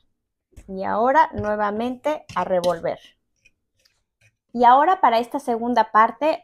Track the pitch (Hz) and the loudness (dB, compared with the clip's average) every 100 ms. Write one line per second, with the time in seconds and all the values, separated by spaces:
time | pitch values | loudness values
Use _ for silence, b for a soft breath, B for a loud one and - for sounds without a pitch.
0 | _ _ _ _ _ - - 190 190 196 | _ _ _ _ _ -20 -16 -10 -6 -2
1 | 240 294 311 208 208 214 208 208 247 247 | 0 2 0 -2 -6 -4 -4 -4 -8 -6
2 | 294 302 - 180 185 185 175 170 170 - | -6 -8 -8 -8 -2 -2 0 -2 -6 -10
3 | - _ _ _ _ _ _ _ _ _ | -14 _ _ _ _ _ _ _ _ _
4 | _ _ _ _ _ 233 240 262 320 381 | _ _ _ _ _ 2 4 6 4 2
5 | 240 226 240 285 269 233 240 240 220 214 | 2 2 -2 -6 -6 -4 -2 0 2 2
6 | 226 - 311 - | 2 2 -4 -4